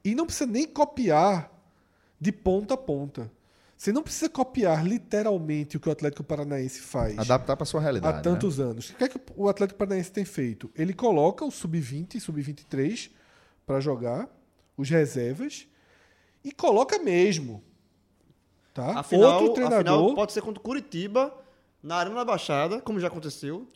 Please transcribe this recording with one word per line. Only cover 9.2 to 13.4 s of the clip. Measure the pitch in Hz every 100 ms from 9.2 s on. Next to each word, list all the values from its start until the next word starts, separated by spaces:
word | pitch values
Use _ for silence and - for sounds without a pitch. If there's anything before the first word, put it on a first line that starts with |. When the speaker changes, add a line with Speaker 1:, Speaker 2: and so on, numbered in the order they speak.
| - -
Speaker 1:
o | 202
Atlético | 196 196 -
Paranaense | 202 190 175
tem | 208
feito? | 185 - 123 107 -
Ele | - 175
coloca | 185 240 160 160 196
o | 302
sub-vinte | - 165 165 123 143 180 233
e |
sub-vinte | - 151 139 139
e | -
três | 135 147 233 - _ _ _